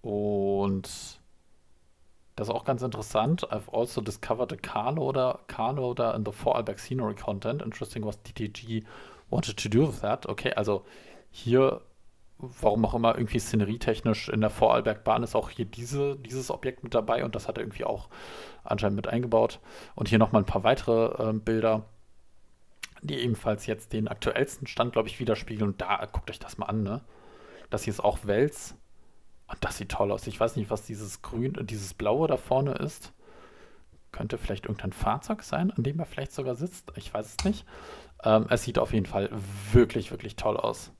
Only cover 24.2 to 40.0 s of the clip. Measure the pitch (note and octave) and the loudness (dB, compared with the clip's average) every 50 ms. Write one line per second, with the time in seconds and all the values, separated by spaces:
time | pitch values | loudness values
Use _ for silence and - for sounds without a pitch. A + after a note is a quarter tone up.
24.2 | - A#2+ - - C3+ C#3 - - C3+ - - - A#2+ A#2+ - A#2 A2 G#2+ - - | -2 0 2 2 2 0 0 -10 -10 -10 -2 0 0 2 2 0 0 0 -2 -4
25.2 | B2+ A#2 A2 - - - A2+ G#2 G#2+ G2+ F#2+ - - F#2 G2+ - - G2+ - - | 0 0 0 0 0 -8 -2 0 0 0 0 -2 0 0 0 -2 -2 -4 -6 -6
26.2 | - - - - - - - - G2 - G2+ A2 G#2 G2 G#2+ C3+ - - - - | -6 -6 -12 -12 -12 -12 -8 -8 -6 -2 -2 -2 0 -2 -2 -6 -8 -12 -20 -20
27.2 | - - - - - - - - - - - G#2 - - G#2 - - G#2 G#2+ A2+ | -20 -20 -20 -20 -20 -20 -20 -20 -10 -6 -6 -4 -2 -4 -4 2 2 2 2 2
28.2 | - G2+ G2+ G#2+ C3 D3 - - - - - - - _ - - - - - - | 0 2 4 4 4 2 2 -4 -12 -14 -14 -18 -20 _ -20 -20 -20 -20 -20 -20
29.2 | - - - - - - - - - - - - G#2 F2+ - - - G2+ G#2 G#2 | -20 -20 -20 -20 -14 -14 -8 -6 -4 -4 -4 -6 -6 -6 0 0 2 0 0 -4
30.2 | - - G#2 - A#2 A#2 - - G#2 F#2+ A2+ G2+ - - A2+ G2+ G#2 G2+ - - | -6 -10 -2 0 0 0 0 -2 -4 -2 -4 -6 -6 -8 -12 -10 -10 -12 -12 -12
31.2 | - - - A2+ A#2+ C3+ - - A#2 G2+ A2 G#2 G2+ F#2+ - - A2 G#2 G#2+ C#3 | -12 -8 -4 -4 -4 -2 -4 -6 -6 -6 -6 -6 -8 -8 -8 -2 2 2 4 4
32.2 | D#3+ D#3 C#3 C3 - - B2+ C3 C#3 C#3+ - - - D3+ - - - - - _ | 4 2 2 0 2 2 2 2 2 2 0 -2 -4 -6 -6 -8 -16 -18 -20 _
33.2 | - - - - - - - - - - - - - - - - - - - - | -20 -20 -20 -20 -20 -20 -20 -20 -20 -20 -20 -20 -20 -20 -20 -20 -20 -14 -8 -8
34.2 | A2 A2 - - - - G2+ G2 - - G#2+ - - - - - - G2+ G#2+ C#3 | -6 -4 -4 -4 -2 -4 -4 -4 -2 -4 -4 -4 -4 -6 -4 0 0 0 0 0
35.2 | - - A3 G#3+ - - - D3 F3 F#3+ - - A#2+ C3+ D3 E3 D#3+ - - - | -2 -4 -6 -6 -4 -4 -2 2 2 2 2 2 0 0 0 -2 -4 -4 -4 -6
36.2 | C#3 - - - C3+ B2+ B2 A#2 D3+ F3+ - - - - - - - - - G#2+ | -6 -6 -4 -4 -2 -2 -2 -2 -4 -6 -6 -10 -16 -12 -12 -10 -12 -6 -6 -6
37.2 | G#2+ G#2+ - - - F#3+ G#3+ - - - - - - - - - - - - - | -6 -6 -6 0 2 2 0 0 -4 -14 -18 -18 -16 -16 -16 -18 -18 -20 -20 -2
38.2 | - A2 A2 A2 A2 - - A#2 - - G#2+ A2+ A#2 - - A2 F#2 - - G2+ | 4 8 8 8 8 6 2 2 2 2 2 2 2 4 2 2 2 2 0 0
39.2 | G2 - - G#2+ G2 G2 G2+ G2+ G2+ G2+ G#2 A#2+ A#2 - - A#2 | 0 0 -2 -4 -6 -6 -8 -10 -8 8 8 8 8 10 6 -2